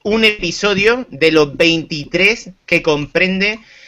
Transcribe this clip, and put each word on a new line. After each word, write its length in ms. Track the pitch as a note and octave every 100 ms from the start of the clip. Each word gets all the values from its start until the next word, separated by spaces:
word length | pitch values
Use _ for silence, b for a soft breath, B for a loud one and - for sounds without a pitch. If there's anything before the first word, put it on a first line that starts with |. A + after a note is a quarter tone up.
un 200 | G#3 A3
episodio 840 | A3 G#3 F3 - G#3 G3 G#3 B3 B3
de 220 | D#3 D#3+
los 220 | D#3 D3 C3+
veintitrés 920 | E3+ E3 D3 D#3 C#3+ E3+ G3 A#3+ - -
que 180 | - E3+
comprende, 760 | D#3+ D3 C#3+ E3+ F#3 F#3+ G3+ A3 b b